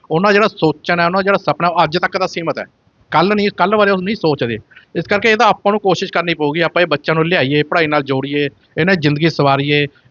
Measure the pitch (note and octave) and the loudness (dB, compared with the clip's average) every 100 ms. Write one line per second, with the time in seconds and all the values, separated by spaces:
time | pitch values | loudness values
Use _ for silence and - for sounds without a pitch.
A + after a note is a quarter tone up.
0 | - D#3+ G#3 G3+ G#3+ - D#3 - - F3 | -6 0 2 4 2 0 -2 0 -2 0
1 | E3+ F#3+ F#3+ G3 - D3 F3 E3+ D#3 F3 | 0 0 0 0 0 -2 0 2 0 0
2 | F3+ F#3+ F#3 F3+ E3 A#2 F#2+ _ _ _ | -2 -2 -4 -4 -6 -6 -8 _ _ _
3 | - D3+ F#3 G#3 G3+ - F3+ G#3+ G3+ F#3+ | -2 0 2 2 0 0 0 2 0 0
4 | F3+ - D#3+ C#3+ A#2+ G#2+ - - _ F3 | -4 -2 -2 0 -4 -6 -12 -20 _ -8
5 | - G#3 A3+ A3 A3 F#3+ G3+ G#3 G3 E3+ | -4 0 2 4 2 2 0 0 0 -2
6 | F#3 F3+ E3+ D#3 D3 D#3+ D#3+ E3+ E3+ D3 | -2 -4 -2 -2 -2 -2 -2 0 0 -2
7 | - D#3+ D#3+ F3+ C3+ D3 D3 F3 D3+ D3+ | -2 0 0 0 2 0 0 0 0 0
8 | C3+ C3+ C#3 C#3+ C#3+ - _ - E3+ F#3+ | -2 -4 -4 -4 -4 -6 _ -2 0 2
9 | D3+ D3 D#3+ D#3 C#3+ C3+ C#3+ D3 C#3+ _ | 2 2 0 2 2 2 0 0 -2 _
10 | _ | _